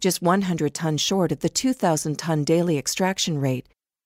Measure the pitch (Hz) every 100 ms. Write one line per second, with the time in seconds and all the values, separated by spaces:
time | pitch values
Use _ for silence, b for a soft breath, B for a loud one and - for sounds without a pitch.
0 | 190 - 175 190 190 170 147 - 160 151
1 | - 196 170 151 165 - 262 254 190 156
2 | 156 143 165 156 147 165 175 151 - -
3 | 185 190 - 151 135 127 - _ _ _